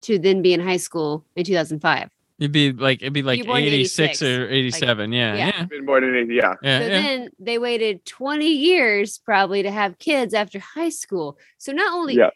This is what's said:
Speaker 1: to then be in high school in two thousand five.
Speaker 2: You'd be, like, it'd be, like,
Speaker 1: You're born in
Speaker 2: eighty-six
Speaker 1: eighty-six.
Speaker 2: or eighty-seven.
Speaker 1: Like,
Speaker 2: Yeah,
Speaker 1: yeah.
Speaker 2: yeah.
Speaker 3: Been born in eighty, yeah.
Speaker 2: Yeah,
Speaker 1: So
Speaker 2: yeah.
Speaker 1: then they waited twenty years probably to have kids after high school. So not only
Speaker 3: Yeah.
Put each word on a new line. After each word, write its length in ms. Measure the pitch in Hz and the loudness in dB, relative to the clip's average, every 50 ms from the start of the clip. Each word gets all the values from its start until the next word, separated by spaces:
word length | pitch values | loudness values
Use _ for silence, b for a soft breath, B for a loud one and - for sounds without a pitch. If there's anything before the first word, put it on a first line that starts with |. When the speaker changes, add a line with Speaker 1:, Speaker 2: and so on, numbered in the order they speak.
| - | -2
Speaker 1:
to 160 | - 226 190 | 0 0 2
then 220 | 156 190 190 190 | 4 2 2 4
be 120 | 175 185 180 | 4 4 2
in 60 | 170 | 2
high 180 | 175 185 185 180 | 2 0 -2 -2
school 480 | - - - 170 156 147 147 156 156 _ _ | -4 -6 -6 -4 -4 -4 -4 -6 -8 _ _
in 80 | - 180 | -6 -4
two 80 | 160 196 | 0 0
thousand 260 | 175 160 156 156 151 | 0 0 -2 -4 -2
five. 300 | 151 170 151 127 - - _ _ _ _ _ _ | 0 0 0 0 -2 -8 _ _ _ _ _ _
Speaker 2:
You'd 120 | 151 147 | -4 0
be, 200 | 147 151 147 143 | 2 2 2 2
like, 300 | 135 117 127 135 131 - | 0 0 2 2 2 2
it'd 120 | - 131 143 | -2 -6 -4
be, 100 | 147 135 | -2 0
like, 140 | 135 127 120 | 0 0 -2
Speaker 1:
You're 100 | - - | 0 0
born 140 | - 139 | 0 0
in 40 | 147 | 2
Speaker 2:
eighty-six 560 | 147 147 143 131 123 - - 160 160 151 - | 2 2 2 0 0 0 0 0 0 0 -2
Speaker 1:
eighty-six. 0 | |
Speaker 2:
or 260 | - 135 123 123 127 101 123 | -2 0 0 0 -2 0 0
eighty-seven. 560 | 135 131 127 120 - 139 127 120 107 104 107 | 0 0 0 -2 -2 0 0 0 0 0 -2
Speaker 1:
Like, 60 | 117 123 | 0 0
Speaker 2:
Yeah, 160 | 123 113 104 | 0 0 0
Speaker 1:
yeah. 100 | 104 - 170 208 190 | 0 -2 -2 -2 -4
Speaker 2:
yeah. 80 | 175 | -6
Speaker 3:
Been 200 | 180 - 147 139 | -8 -8 -8 -2
born 180 | 139 139 131 131 | 2 2 2 4
in 120 | 131 127 | 2 0
eighty, 200 | 123 120 117 117 | 0 0 0 0
yeah. 180 | 120 113 98 90 - | 2 2 2 0 0
Speaker 2:
Yeah, 180 | - 135 135 127 | 0 0 0 2
Speaker 1:
So 60 | - | 2
Speaker 2:
yeah. 160 | - 196 190 | 2 0 0
Speaker 1:
then 280 | 196 - 269 262 247 220 _ _ | 0 0 -2 -4 -6 -10 _ _
they 180 | 190 208 233 233 | -8 -4 -4 -2
waited 480 | 240 240 240 226 220 220 202 170 _ | -2 -2 -2 0 0 -2 -2 -4 _
twenty 460 | - - - 247 269 294 302 302 311 | -18 -14 -8 -6 -4 -2 0 2 2
years 680 | 320 277 277 339 370 359 269 233 208 202 202 214 - - | 2 2 4 4 4 4 4 4 2 2 0 -2 -4 -12
probably 460 | _ - 214 196 196 180 190 202 196 | _ 0 2 2 2 2 0 -2 -2
to 80 | 202 | -2
have 260 | 196 214 208 196 175 _ | -2 -2 -2 -2 -2 _
kids 360 | - - 311 277 247 202 190 | -4 -2 0 0 0 0 0
after 240 | 220 190 180 - 196 | -2 -2 -2 -6 -14
high 300 | 190 - - 302 330 330 | -14 -12 -8 -4 -4 -4
school. 480 | 311 - - _ 202 185 160 143 143 b b b b b | -4 -6 -10 _ -4 -4 -4 -4 -8 b b b b b
So 140 | - - | -12 -8
not 200 | 269 302 392 415 339 | -4 -2 -2 0 -2
only 220 | 359 339 294 254 | -2 -4 0 4
Speaker 3:
Yeah. 140 | 240 113 - - | 4 4 4 2